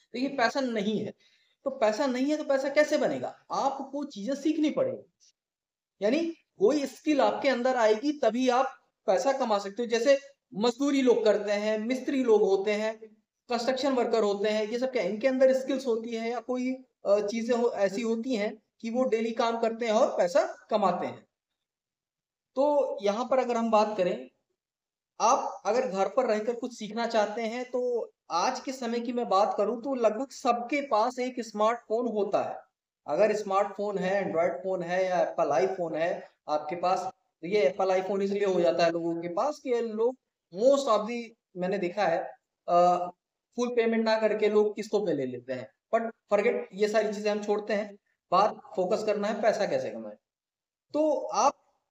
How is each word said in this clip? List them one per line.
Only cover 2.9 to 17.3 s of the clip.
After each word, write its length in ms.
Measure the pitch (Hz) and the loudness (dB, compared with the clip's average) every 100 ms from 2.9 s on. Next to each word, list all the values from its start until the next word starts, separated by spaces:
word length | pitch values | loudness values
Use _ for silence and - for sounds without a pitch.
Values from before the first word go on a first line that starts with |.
| 294 | 2
बनेगा? 400 | 202 131 - - - | 0 -2 -6 -10 -8
आपको 520 | 175 262 254 - 285 | -2 -2 -4 -8 -8
चीजें 300 | 285 202 202 | -8 -8 -6
सीखनी 360 | 269 320 302 302 | -4 -2 0 0
पड़ेगी, 420 | - 131 110 - _ _ _ _ _ _ _ _ - | 0 -2 -4 -12 _ _ _ _ _ _ _ _ -4
यानी 300 | 202 294 330 - _ - | -2 0 -2 -8 _ 2
कोई 280 | 202 294 269 | 2 2 -2
skill 340 | - 311 285 | -6 0 2
आपके 280 | 214 - 277 | 2 2 0
अंदर 280 | 240 254 247 | 2 2 2
आएगी 360 | 220 220 285 | 4 2 0
तभी 360 | 294 220 233 254 | 0 0 2 2
आप 260 | 240 - - _ _ - | 2 2 -4 _ _ 0
पैसा 260 | - 277 | 2 2
कमा 260 | 269 240 202 | 0 2 0
सकते 240 | 196 202 | -2 -6
हो। 60 | 233 | -2
जैसे 300 | 233 233 277 - _ _ | 2 4 4 2 _ _
मजदूरी 480 | 175 240 - 285 277 | -2 0 0 0 2
लोग 220 | 254 226 | 4 4
करते 280 | 214 202 202 | 4 2 2
हैं, 260 | 202 214 214 | -2 0 -2
मिस्त्री 460 | 220 254 - 277 | -2 -4 -2 0
लोग 180 | 240 214 | 4 4
होते 300 | 202 196 202 | 6 2 2
हैं, 260 | 208 220 226 - _ _ _ - | -2 -2 -6 -14 _ _ _ -6
construction 440 | 233 226 262 285 | -4 -2 0 0
worker 300 | 247 220 226 | 0 2 2
होते 260 | 208 196 214 | 0 0 0
हैं, 200 | 214 214 | 0 -2
ये 100 | 233 | -2
सब 140 | 262 | -2
क्या 100 | 254 | -2
इनके 260 | 180 214 262 | -2 0 0
अंदर 260 | 262 262 | 4 4
skills 320 | 262 - 269 254 | 4 0 -4 -2
होती 280 | 226 226 | -4 -4
है 160 | 226 226 | -6 -6
या 100 | 240 | -6
कोई, 340 | 233 254 254 262 - _ 190 | -4 -4 -4 -6 -10 _ 0
अ, 140 | 208 | 0
चीजें 340 | 202 | 0